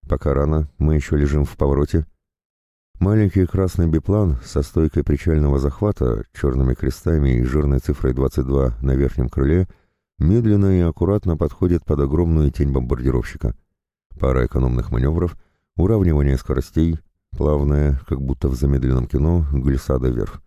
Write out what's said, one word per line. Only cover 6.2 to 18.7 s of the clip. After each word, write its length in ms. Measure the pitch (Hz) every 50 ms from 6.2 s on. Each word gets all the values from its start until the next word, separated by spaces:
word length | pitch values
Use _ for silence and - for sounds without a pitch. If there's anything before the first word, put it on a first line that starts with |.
| - _
черными 420 | _ - - 71 64 65 65 64 62
крестами 640 | - - 65 - - - - 82 78 71 67 64 60
и 60 | 62
жирной 340 | 64 65 76 73 71 69 65
цифрой 360 | - - 73 - - 65 64
двадцать 320 | 64 67 65 - - 67
два 300 | 65 67 69 67 64 60 58
на 140 | 65 67 65
верхнем 320 | 65 69 64 - - 64 62
крыле – 400 | - 67 67 69 82 90 92 - - _ _ _ _ _ _ _ _ -
медленно 600 | - 80 101 120 117 110 104 101 98 98 95 90
и 20 |
аккуратно 560 | 85 82 78 - 87 87 101 104 - 95 80
подходит 480 | 73 - 76 - - - 90 87 82 -
под 160 | - 78 71
огромную 500 | 71 67 71 80 87 85 80 78 76 71
тень 220 | 64 - 73 71
бомбардировщика. 840 | 67 65 62 60 64 60 62 65 62 64 60 - - - - 58 55 - _ _ _ _ _ _ _ _ _ _ - -
Пара 280 | - 67 64 64 60
экономных 440 | 60 - - 65 64 62 60 57 55
маневров, 460 | 57 58 64 71 80 85 85 87 - - _ _ _ _ _ _ _
уравнивание 640 | - 85 98 113 104 95 87 76 73 71 69 67 65
скоростей, 600 | - - 67 67 - - - 80 80 82 82 80 - _ _ _ _ _
плавная, 680 | - - - 76 76 71 71 71 73 73 73 73 69 65 -
как 140 | - - 65
будто 280 | 67 65 65 - - 69
в 60 | 65
замедленном 520 | 60 69 69